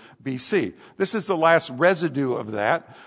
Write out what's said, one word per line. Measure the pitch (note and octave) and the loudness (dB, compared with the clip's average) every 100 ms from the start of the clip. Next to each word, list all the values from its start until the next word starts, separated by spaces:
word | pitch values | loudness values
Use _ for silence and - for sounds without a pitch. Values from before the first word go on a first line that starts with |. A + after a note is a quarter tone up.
| - - | -20 -14
B | C3+ B2+ | -10 -8
C. | - G3+ G#2 - - - | -2 -2 -2 -6 -20 -6
This | F#3+ A3 | -4 -4
is | F#3 | -2
the | F3 | 2
last | D#3+ E3 - | 4 4 2
residue | B2+ E3+ F3+ E3 C3 C3+ A#2+ | 0 2 2 -2 -2 -2 -4
of | A2 | -4
that. | G#2+ G#2 D#3+ - - | -2 0 0 -4 -20